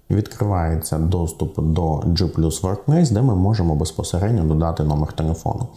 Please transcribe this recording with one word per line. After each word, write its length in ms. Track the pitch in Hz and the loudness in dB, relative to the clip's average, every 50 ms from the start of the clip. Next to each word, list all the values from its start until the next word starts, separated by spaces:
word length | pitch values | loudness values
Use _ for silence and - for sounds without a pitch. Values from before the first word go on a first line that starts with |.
| _ - | _ -2
Відкривається 880 | 95 101 101 - - - 104 104 98 90 82 80 80 80 - - 78 78 | 0 0 0 -2 -4 -4 -2 0 0 0 0 0 0 -2 -2 -2 -2 0
доступ 600 | 80 85 95 87 82 80 - - 80 73 - 82 | 0 0 0 0 -2 -4 -4 -4 -6 -4 -2 -2
до 360 | 78 78 80 87 85 80 78 | 0 0 2 2 0 0 0
G 400 | 73 - 85 85 82 95 82 - | 0 0 0 2 2 0 0 0
Plus 260 | 78 78 85 - - | 0 0 0 0 -2
Workplace, 520 | - 92 101 - - - 147 165 170 127 107 | -2 -4 -4 -2 0 2 2 4 4 4 2
де 80 | 104 | 2
ми 140 | 131 135 104 | 2 2 2
можемо 400 | 90 92 101 110 104 87 82 78 | 2 2 2 2 2 2 2 2
безпосередньо 680 | 73 87 - - - 82 - - 85 98 107 120 107 80 | 0 0 -2 -4 -6 -4 -4 -2 0 0 0 2 2 2
додати 400 | 78 78 78 82 82 82 - 76 | 2 2 2 2 0 0 0 0
номер 300 | 76 73 73 76 - - | 0 0 0 -2 -2 -2
телефону. 540 | - 78 80 82 - - - - - 120 - - | -2 -2 -2 -2 -2 -4 -6 -6 -4 -6 -8 -10